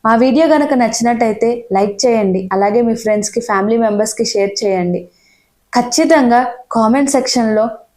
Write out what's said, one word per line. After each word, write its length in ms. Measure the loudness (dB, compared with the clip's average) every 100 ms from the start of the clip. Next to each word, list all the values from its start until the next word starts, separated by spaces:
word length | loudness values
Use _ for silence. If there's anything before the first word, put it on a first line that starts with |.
| 2
మా 80 | 2
వీడియో 220 | 4 4 4
గనక 260 | 2 2 0
నచ్చినట్టయితే 680 | 0 0 -2 0 -2 0 -2 -2 -4 -2
లైక్ 200 | -2 0
చేయండి, 380 | 0 2 0 -2 -2
అలాగే 260 | 0 0 2 0
మీ 60 | -2
ఫ్రెండ్స్కి, 380 | -2 -2 -2 -6 -2
ఫ్యామిలీ 300 | -2 0 0 0
మెంబర్స్కి 400 | 0 -4 -4 -4
షేర్ 220 | -2 -2 -2
చేయండి. 380 | -2 -2 -2 -4 -8 _ _ _ _ _ _
ఖచ్చితంగా 680 | -4 -2 -2 2 4 4 2 0 -8 -6 0
కామెంట్ 380 | 2 2 2 0
సెక్షన్లో 500 | 0 -2 0 0 -2 -4 _